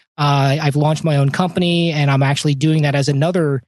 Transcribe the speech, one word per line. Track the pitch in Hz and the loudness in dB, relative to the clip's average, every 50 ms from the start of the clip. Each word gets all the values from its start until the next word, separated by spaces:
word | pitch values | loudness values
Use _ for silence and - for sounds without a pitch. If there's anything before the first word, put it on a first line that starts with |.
| _ _ _ | _ _ _
uh, | - 147 143 143 139 135 139 135 156 151 | -4 0 0 2 2 2 0 0 0 0
I've | 147 135 | 0 0
launched | 147 147 151 160 151 - | 2 0 0 0 0 -2
my | 165 151 | 0 0
own | 139 139 139 | 2 0 0
company, | 135 - 180 175 175 190 180 175 170 170 170 170 151 | 0 0 -2 -2 0 -2 0 0 0 0 0 0 0
and | 151 143 139 | 0 0 0
I'm | 139 139 139 | 2 2 2
actually | 139 143 - - 151 143 | 0 0 0 0 -2 -2
doing | 135 139 156 156 160 147 | 0 0 0 2 2 0
that | 143 139 | 0 0
as | 143 135 139 | 0 0 0
another | 143 135 151 170 180 190 160 147 139 131 - | 0 0 0 0 0 0 0 0 -2 -4 -6